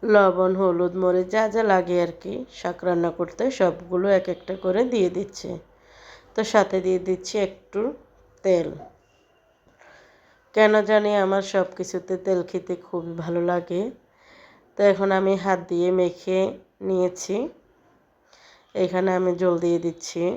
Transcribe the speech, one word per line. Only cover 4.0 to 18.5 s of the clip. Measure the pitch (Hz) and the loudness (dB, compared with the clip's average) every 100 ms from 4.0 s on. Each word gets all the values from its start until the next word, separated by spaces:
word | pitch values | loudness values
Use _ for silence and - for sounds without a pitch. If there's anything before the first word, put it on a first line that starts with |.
| 196 190 | 2 2
এক | 185 170 | 0 -8
একটা | - 190 | -8 -6
করে | 185 185 254 | -2 0 0
দিয়ে | 240 185 165 | 2 0 -2
দিচ্ছি। | 202 - 180 170 - _ _ - - - _ | -8 -10 -12 -12 -14 _ _ -20 -20 -20 _
তো | - 220 | -6 2
সাথে | 220 196 190 185 | 2 2 0 0
দিয়ে | 185 185 | -2 -2
দিচ্ছি | 185 - 214 190 | -6 -4 -4 -4
একটু | - _ 196 233 294 _ _ _ _ | -6 _ -6 -6 -8 _ _ _ _
তেল। | 196 180 156 156 - _ _ _ _ _ _ _ _ _ - - _ _ _ _ _ - | 0 2 0 -8 -18 _ _ _ _ _ _ _ _ _ -20 -20 _ _ _ _ _ 2
কেন | 214 214 202 | 4 4 4
জানি | 214 208 208 | 2 4 2
আমার | 190 196 196 | 2 0 0
সব | 196 180 - | -2 -2 -6
কিছুতে | 185 180 175 185 185 | -8 -8 -6 -6 0
তেল | 190 175 | 0 0
খেতে | 185 180 175 - | -8 -6 -10 -6
খুবই | 180 170 170 | -8 -8 -8
ভালো | 165 175 175 | -4 -2 0
লাগে। | 175 170 175 220 - _ _ _ - - _ _ - | -2 -2 -4 -4 -8 _ _ _ -20 -20 _ _ 2
তো | 202 | 4
এখন | 185 196 190 | 4 2 2
আমি | 190 190 | 2 0
হাত | 185 185 175 | 0 -2 0
দিয়ে | 175 175 185 | 0 2 2
মেখে | 180 175 - 185 190 - _ _ 190 | 0 -2 -2 0 0 -4 _ _ -4
নিয়েছি। | 190 185 180 - 202 294 - _ _ _ _ _ _ _ _ - | 0 -2 -4 -6 -4 -6 -10 _ _ _ _ _ _ _ _ -20